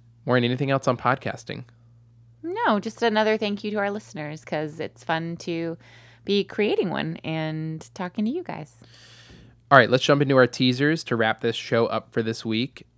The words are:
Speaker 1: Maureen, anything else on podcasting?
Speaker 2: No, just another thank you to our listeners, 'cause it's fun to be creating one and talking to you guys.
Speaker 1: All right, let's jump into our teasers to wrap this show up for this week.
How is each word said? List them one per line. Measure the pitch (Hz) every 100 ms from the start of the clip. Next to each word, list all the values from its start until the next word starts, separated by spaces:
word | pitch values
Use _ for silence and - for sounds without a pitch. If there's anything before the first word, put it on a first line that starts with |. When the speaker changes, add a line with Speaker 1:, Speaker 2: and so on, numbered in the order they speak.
| _ _ -
Speaker 1:
Maureen, | 127
anything | 120 127 135
else | 135 -
on | 123
podcasting? | 123 135 104 - - - - _ _ _ _ _ - _
Speaker 2:
No, | 330 415 480 208
just | 220 -
another | 233 214 220 220
thank | 208 202
you | 208
to | 208
our | 202
listeners, | 208 - 151 147 156
'cause | - 151 156 160
it's | 110 -
fun | - 160 165 170
to | - 165 165 165 - - - - -
be | 202
creating | - - 208 415 190
one | 139 156 165
and | - 160 156 156 160 160 -
talking | - 180 - 214
to |
you | 330
guys. | - - 151 - - - - - - - - - -
Speaker 1:
All | 139
right, | 107
let's | 127
jump | - 143
into | 139 131
our | 123
teasers | - 127 123 147 160
to | - 117
wrap | 110 110
this | 117 -
show | - 117 117
up | 110 -
for | 117
this | 110 113
week. | 117 110 131 - -